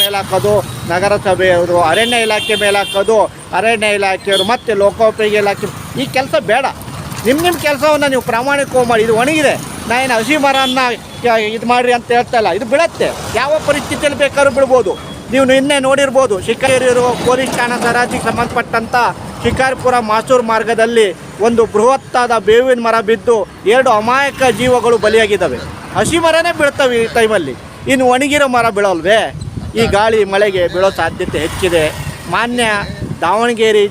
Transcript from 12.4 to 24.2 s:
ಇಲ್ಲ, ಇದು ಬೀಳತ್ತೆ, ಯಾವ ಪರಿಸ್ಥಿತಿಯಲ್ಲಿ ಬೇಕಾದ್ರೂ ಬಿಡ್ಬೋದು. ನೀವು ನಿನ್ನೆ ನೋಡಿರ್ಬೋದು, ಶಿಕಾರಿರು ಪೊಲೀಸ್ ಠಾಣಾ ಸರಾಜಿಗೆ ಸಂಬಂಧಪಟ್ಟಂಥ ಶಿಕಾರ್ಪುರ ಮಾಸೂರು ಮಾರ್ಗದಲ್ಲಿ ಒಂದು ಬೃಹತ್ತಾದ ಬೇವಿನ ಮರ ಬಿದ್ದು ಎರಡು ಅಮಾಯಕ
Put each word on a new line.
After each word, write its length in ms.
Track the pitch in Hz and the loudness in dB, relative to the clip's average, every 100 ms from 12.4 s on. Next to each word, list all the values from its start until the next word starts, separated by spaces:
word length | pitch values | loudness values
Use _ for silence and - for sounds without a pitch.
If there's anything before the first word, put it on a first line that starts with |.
ಇಲ್ಲ, 100 | 202 185 | 0 0
ಇದು 80 | 240 | 0
ಬೀಳತ್ತೆ, 360 | 277 330 - 160 - - 214 | 0 0 0 -4 -4 -4 -2
ಯಾವ 120 | 277 311 285 | 0 -2 0
ಪರಿಸ್ಥಿತಿಯಲ್ಲಿ 500 | 294 240 285 294 277 | -2 -2 -2 -2 0
ಬೇಕಾದ್ರೂ 280 | 277 285 277 262 | 0 2 2 2
ಬಿಡ್ಬೋದು. 340 | 262 254 190 - - - - | 2 2 2 -4 -8 -14 -2
ನೀವು 120 | 254 254 | 0 4
ನಿನ್ನೆ 260 | 269 277 285 262 | 2 2 0 2
ನೋಡಿರ್ಬೋದು, 460 | 269 277 254 262 190 214 | 2 2 2 2 0 -4
ಶಿಕಾರಿರು 600 | 233 269 254 254 247 247 240 240 | -2 0 2 2 2 0 0 0
ಪೊಲೀಸ್ 280 | 254 247 - | 0 0 -2
ಠಾಣಾ 180 | 240 240 | -2 -2
ಸರಾಜಿಗೆ 400 | 233 233 247 240 226 | 0 0 -2 -4 -4
ಸಂಬಂಧಪಟ್ಟಂಥ 680 | 226 240 247 - 226 220 247 214 - - - | -2 -2 -4 -2 -4 0 0 0 -4 -12 -6
ಶಿಕಾರ್ಪುರ 520 | 233 240 262 254 254 247 214 | -4 0 -2 0 0 0 0
ಮಾಸೂರು 340 | 214 220 254 226 | -2 2 2 2
ಮಾರ್ಗದಲ್ಲಿ 560 | 220 220 226 226 233 202 165 - - 220 | 0 0 0 2 2 0 -2 -10 -2 0
ಒಂದು 160 | 233 220 | 2 2
ಬೃಹತ್ತಾದ 580 | 208 240 269 - 254 240 226 190 | 2 2 2 -2 -2 0 0 2
ಬೇವಿನ 340 | 226 262 240 226 | 4 4 2 2
ಮರ 100 | 226 208 | 0 0
ಬಿದ್ದು 280 | 226 240 220 175 - 185 | 0 2 0 -2 -4 0
ಎರಡು 180 | 247 262 214 | 2 4 2
ಅಮಾಯಕ 420 | 220 262 | 2 0